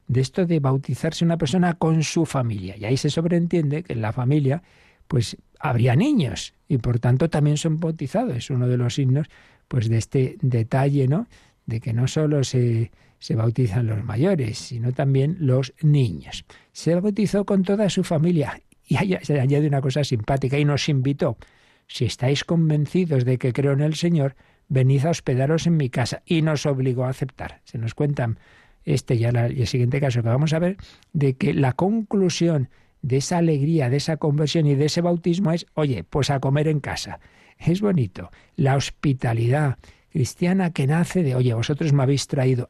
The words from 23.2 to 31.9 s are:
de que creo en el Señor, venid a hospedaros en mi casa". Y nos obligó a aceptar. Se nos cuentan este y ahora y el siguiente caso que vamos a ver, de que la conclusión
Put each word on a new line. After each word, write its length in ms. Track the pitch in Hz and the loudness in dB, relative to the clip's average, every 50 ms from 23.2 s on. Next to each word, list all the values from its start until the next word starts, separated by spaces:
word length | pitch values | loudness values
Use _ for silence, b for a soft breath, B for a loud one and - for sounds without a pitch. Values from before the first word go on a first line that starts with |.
| 123 | 2
de 140 | 123 127 120 | 2 0 0
que 160 | - 131 113 | 0 -2 0
creo 180 | - 135 143 | 0 0 2
en 80 | 139 135 | 2 2
el 160 | 147 151 156 | 0 0 0
Señor, 400 | 147 - 175 170 160 135 139 - b b b b b b b | 0 0 0 2 2 0 0 -2 b b b b b b b
venid 380 | 143 131 131 131 135 139 131 | 0 2 4 4 4 2 2
a 60 | 170 | 0
hospedaros 540 | 165 - - - 135 123 135 139 160 160 143 | 0 -2 -2 -2 0 0 2 2 0 0 2
en 120 | 170 170 156 | 2 2 2
mi 120 | 143 123 | 0 0
casa". 340 | - - 120 - - - - | -2 -2 -4 -4 -4 -8 -4
Y 160 | - 180 160 | -2 0 0
nos 240 | 156 160 156 139 - | 2 2 0 0 0
obligó 400 | 151 139 131 127 135 123 123 127 | 0 0 0 0 0 0 0 -2
a 40 | 127 | -4
aceptar. 520 | 131 - 143 131 - - 85 80 - - _ | -4 -4 -6 -8 -8 -10 -14 -14 -16 -18 _
Se 140 | - - 117 | -14 -10 -8
nos 160 | 113 113 - | -8 -6 -4
cuentan 440 | - 147 147 143 139 127 117 110 - b b b b b b b b b | -2 -2 -2 0 -2 -2 -4 -4 -6 b b b b b b b b b
este 320 | - 147 131 - - 135 | -2 -2 -2 0 0 0
y 80 | 113 113 | 0 0
ahora 260 | 120 120 120 117 117 | 2 2 0 0 0
y 120 | 135 - | 0 -2
el 60 | 123 - | -2 -2
siguiente 340 | - 127 120 120 123 139 | 0 0 0 0 0 0
caso 220 | 147 139 117 120 113 | 0 0 0 0 0
que 60 | 113 | 0
vamos 220 | 117 131 156 160 | 0 2 2 0
a 80 | 151 160 | 0 0
ver, 160 | 170 180 196 - B B B B B B - | 0 -2 -2 -4 B B B B B B -4
de 220 | 156 143 139 127 | 0 0 0 0
que 180 | - - 143 - | 0 0 0 0
la 180 | 165 143 127 | 2 2 0
conclusión 1000 | 123 - 170 190 | 0 0 0 0